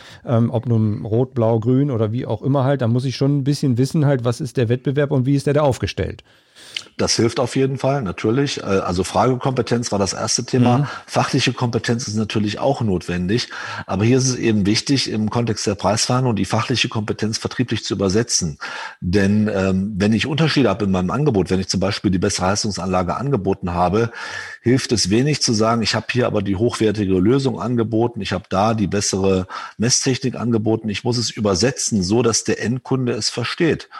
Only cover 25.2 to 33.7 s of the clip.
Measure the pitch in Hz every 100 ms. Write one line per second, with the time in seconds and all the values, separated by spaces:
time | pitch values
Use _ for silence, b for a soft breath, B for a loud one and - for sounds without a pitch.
25.2 | 139 143 - 110 110 117 107 113 - 123
26.2 | 117 104 98 95 117 - 110 104 98 92
27.2 | 95 135 135 110 110 123 107 110 120 117
28.2 | 95 92 - 95 107 113 95 98 - 98
29.2 | 95 95 92 B B B 110 - - 123
30.2 | 127 - 113 117 110 110 107 101 123 120
31.2 | 113 - 104 95 120 139 - 110 90 113
32.2 | 113 104 - - 107 127 - 131 123 120
33.2 | - - 117 - 170